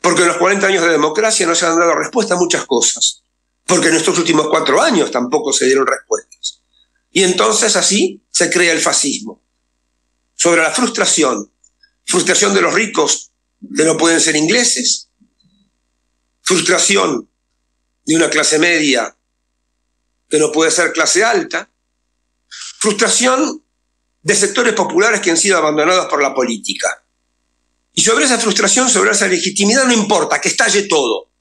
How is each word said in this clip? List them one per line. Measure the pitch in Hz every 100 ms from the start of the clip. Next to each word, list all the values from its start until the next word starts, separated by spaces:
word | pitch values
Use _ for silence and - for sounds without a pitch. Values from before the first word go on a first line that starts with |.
Porque | 180 160
en | 175
los | 165
cuarenta | 180 202 196
años | 190
de | 170
democracia | 160 147 151 220 - 175
no | 165
se | 175
han | 165
dado | 170 151
respuesta | 151 247 196 180
a |
muchas | 175 - -
cosas. | 120 - - - - _ _ _ _ -
Porque | 180 160
en | 160
estos | - 175
últimos | 165 151 151
cuatro | 156 147 143
años | 311 208 131
tampoco | 127 123 147 143
se | 131 127
dieron | 135 127
respuesta. | 131 - 107 - - - - _ _ _ _ _ 165
Y |
entonces | 190 180 214 208 220 196
así | 170 202 359 - _
se | - 175
crea | 180 175
el | 165
fascismo. | 170 - 147 113 107 - _ _ _ _ _ _ _ _ _ -
Sobre | 170 170
la | 160
frustración, | - 127 - - - 131 110 101 _ _ _ _ _ -
frustración | 180 165 - 202
de | 196
los | 170 170
ricos | 214 - 147 - - _ _ _ - 135
que | 156
no | 156
pueden | 165 165
ser | 165 151
ingleses, | 156 226 240 - - - - _ _ _ _ _ _ _ _ _ _ _ _ _
frustración | - 185 151 180 - 196 185 - - _ _ _ _ _ _ _ -
de | 160
una | 156
clase | 151 139 151
media | 170 170 151 123 113 _ _ _ _ _ _ _ _ _ _ _ _
que | 151
no | 151
puede | 151 160
ser | 156 165
clase | 165 151 175
alta, | 226 214 160 165 196 _ _ _ _ _ _ _ _ - - -
frustración | 208 202 220 - 247 254 302 - _ _ _ _ _ _
de | 156 202
sectores | 202 202 247 -
populares | - 160 214 214
que | 180
han | 165
sido | 180 180
abandonados | 156 151 156 185 165
por | 147
la | 139 131
política. | 123 113 - 98 - - _ _ _ _ _ _ _ _ _
Y | -
sobre | - 233 294
esa | 247
frustración, | 226 - 196 247 262
sobre | 196 202
esa | 202 196
legitimidad, | 180 185 - 196 254 254
no |
importa, | 233 202 190 147 143
que | 175
estalle | - 226 202
todo. | 202 160 123 98 - _